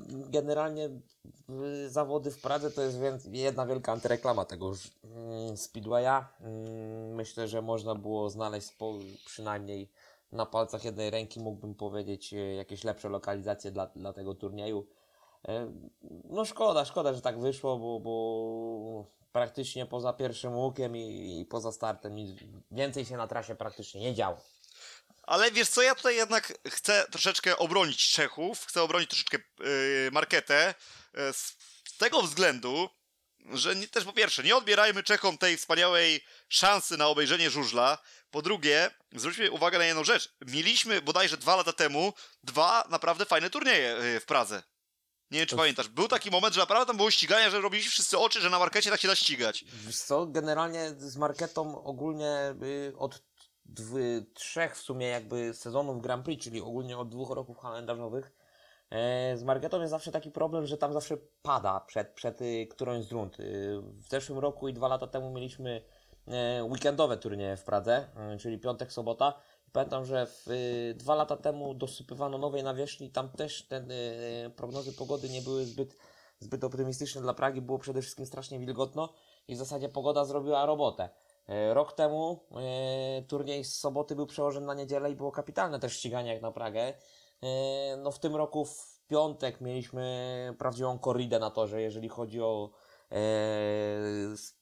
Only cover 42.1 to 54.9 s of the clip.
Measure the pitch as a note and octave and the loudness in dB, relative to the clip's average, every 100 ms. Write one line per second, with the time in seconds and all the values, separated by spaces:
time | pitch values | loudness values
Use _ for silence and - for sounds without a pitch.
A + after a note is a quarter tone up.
42.1 | - - _ B2+ B2+ E3 A3+ - D#3+ E3 | -2 -12 _ -2 4 6 6 2 0 2
43.1 | E3 G3+ D#3+ F3 D4 C4 G3 B2+ A#2 A#2+ | 2 4 4 2 2 4 4 4 2 0
44.1 | A2+ - C#3+ G#2 G2+ - _ _ _ _ | 0 2 2 2 -2 -8 _ _ _ _
45.1 | _ _ D3 D#3+ B2+ D#3 C3 A2+ A#2+ A3 | _ _ 0 2 4 4 4 0 0 2
46.1 | A#3 G3+ F3+ G#3+ F3+ F3 A3 B3 G#3+ G#3 | 2 2 4 4 4 6 6 4 4 4
47.1 | - D#3 G#3+ G#3+ G3+ G3 G#3 A3 - - | 4 6 6 6 4 2 0 2 2 4
48.1 | F#3+ A3 A#3 F3+ F3+ F3 G#3 G3+ G#3 F#3+ | 4 4 4 4 6 4 4 4 4 4
49.1 | F#3 - C3 A2+ - - A#2 G#2+ - - | 4 4 2 0 0 -8 -14 -8 -6 0
50.1 | C#3+ E3+ D3 D3+ D3+ E3 E3 D#3+ C#3 C#3 | 2 2 0 0 2 0 -2 -6 -6 -10
51.1 | C3 D3 D3 E3+ E3 D3+ C#3+ C#3 C3 D3+ | -2 0 0 -2 -2 -4 -6 -8 -4 -4
52.1 | D3+ D3+ C#3+ C#3 C3+ C3+ C#3+ C#3+ C3+ C3+ | -2 -2 0 -2 -4 -6 -4 -6 -4 -6
53.1 | - _ _ _ _ - - A2 C3 B2 | -6 _ _ _ _ -18 -14 -6 -2 0
54.1 | A#2 G#2 - - E3 E3 - - | 0 -4 -10 -8 -2 -2 -4 -8